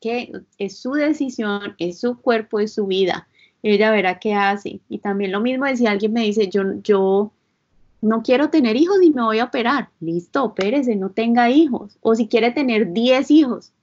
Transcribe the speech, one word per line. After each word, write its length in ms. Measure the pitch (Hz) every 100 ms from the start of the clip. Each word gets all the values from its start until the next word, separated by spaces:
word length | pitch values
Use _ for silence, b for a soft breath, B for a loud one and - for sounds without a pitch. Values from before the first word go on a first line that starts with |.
qué?". 300 | 226 240 - 196 - -
Es 220 | 196 196
su 140 | 247
decisión, 840 | 294 294 302 269 240 214 202 - -
es 220 | 175 175
su 180 | 240 247
cuerpo, 400 | 254 226 220 214
es 140 | 214
su 140 | 220 196
vida. 400 | 190 185 - - b b b
Ella 280 | 214 202 220
verá 280 | 214 190 208
qué 140 | 214
hace. 460 | 208 196 202 - 202 -
Y 100 | 208
también 320 | 202 196 196
lo 80 | 196
mismo 260 | 247 262 269
de 120 | 247
si 80 | 233
alguien 280 | 196 214
me 100 | 233
dice, 260 | 220 208 196
"Yo, 140 | 196 196 196
yo 500 | 208 196 190 196 208 _ _ _ _ _ _ _
no 220 | 220 226
quiero 260 | 226 247 294
tener 260 | 320 240 226
hijos 220 | 339 403
y 80 | 349
me 100 | 262
voy 180 | 226 220
a 60 | 247
operar". 440 | 269 233 277 - -
Listo, 440 | 165 170 175 285
opérese, 520 | 226 - 196 277 247 208
no 160 | 190
tenga 380 | 190 233 233 240
hijos. 480 | 285 311 226 208 _
O 140 | - 226
si 120 | 214
quiere 240 | 226 233
tener 420 | 269 262 220 185
diez 360 | 185 247 254 277
hijos, 420 | 302 262 202 - _